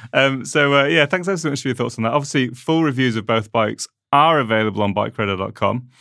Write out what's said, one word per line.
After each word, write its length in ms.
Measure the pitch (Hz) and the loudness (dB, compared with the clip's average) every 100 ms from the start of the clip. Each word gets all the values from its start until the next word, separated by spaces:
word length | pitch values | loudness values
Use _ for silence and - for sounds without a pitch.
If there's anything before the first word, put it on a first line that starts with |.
| - | -2
Um, 320 | 143 135 135 | 2 2 0
so, 300 | 135 151 143 139 | -4 0 4 4
uh, 40 | |
yeah, 220 | 139 160 143 | 4 2 2
thanks 220 | 185 180 | 0 -2
ever 100 | 185 | -4
so 100 | 156 | -4
much 140 | 139 | -4
for 60 | 135 | -4
your 60 | |
thoughts 220 | 123 120 - | -4 -4 -2
on 80 | |
that. 80 | 113 | -2
Obviously, 360 | 143 143 147 123 | -2 0 -2 -2
full 360 | 127 - 160 | -4 -2 0
reviews 320 | 160 127 131 110 | 0 0 -2 -2
of 80 | |
both 260 | 107 113 104 | -2 -2 0
bikes 380 | 113 107 113 - _ - | -2 -2 -4 -12 _ 0
are 280 | 139 160 156 | 2 4 2
available 420 | 117 110 107 101 | 2 0 0 0
on 120 | 101 | -2
bike 240 | 101 110 - | 0 -4 -4
radar 180 | 104 95 | -4 -2
dot 160 | 98 | -4
com, 340 | - 101 117 127 _ | -2 -2 -2 -8 _